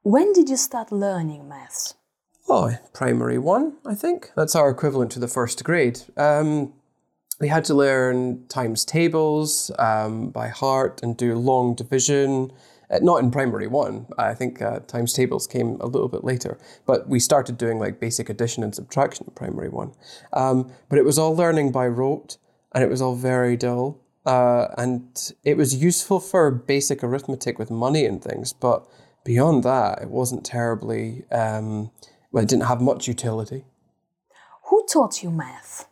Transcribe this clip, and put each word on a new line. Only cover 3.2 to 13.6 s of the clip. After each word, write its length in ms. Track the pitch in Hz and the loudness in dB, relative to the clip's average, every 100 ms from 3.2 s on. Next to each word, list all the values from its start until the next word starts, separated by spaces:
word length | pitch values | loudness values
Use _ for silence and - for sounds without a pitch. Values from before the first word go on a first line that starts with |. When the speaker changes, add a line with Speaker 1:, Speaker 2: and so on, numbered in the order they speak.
| 123 123 | 0 -2
Speaker 2:
one, 380 | 147 214 311 285 262 | 2 2 0 -6 -8
I 100 | 208 | -4
think. 360 | 330 349 - - | -2 -4 -6 -4
That's 200 | 160 165 | 0 4
our 140 | 143 | 2
equivalent 420 | 131 151 135 117 | 2 -2 0 -2
to 60 | - | -2
the 80 | 120 | -6
first 360 | 131 120 - | -2 -4 -4
grade. 380 | - 170 127 120 - - | -2 2 0 -2 -12 0
Um, 560 | 147 147 156 151 139 _ _ _ _ _ _ - | 2 2 2 0 -4 _ _ _ _ _ _ -4
we 80 | 147 | 0
had 180 | 156 156 | 0 2
to 80 | |
learn 720 | 143 139 131 127 127 127 123 - | 4 4 4 2 0 -2 -6 -6
times 380 | 135 120 110 - | -4 -2 -2 -2
tables, 840 | 160 170 160 156 151 156 - - - | 2 2 2 2 0 -2 -4 -4 0
um, 500 | 113 110 107 113 107 | 0 2 -2 -4 -6
by 180 | 120 113 | -6 -8
heart 520 | 117 135 135 131 - | -2 0 2 0 -2
and 160 | 120 117 | -6 -2
do 180 | 120 117 | -2 0
long 400 | 123 127 123 117 | 2 2 2 -2
division. 760 | 110 135 127 143 139 135 131 - - _ _ | -2 -2 2 2 2 0 -4 -10 -20 _ _
Uh, 100 | - | 2
not 220 | 175 165 | 4 4
in 80 | 123 | 2
primary 360 | 135 131 104 | 2 -2 -2